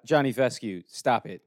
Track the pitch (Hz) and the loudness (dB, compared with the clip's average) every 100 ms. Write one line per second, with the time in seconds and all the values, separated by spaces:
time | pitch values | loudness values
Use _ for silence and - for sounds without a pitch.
0 | - 151 139 117 127 - 110 92 - - | 2 2 2 2 0 0 -8 -8 -12 -4
1 | - 117 - 95 | 0 0 -2 -16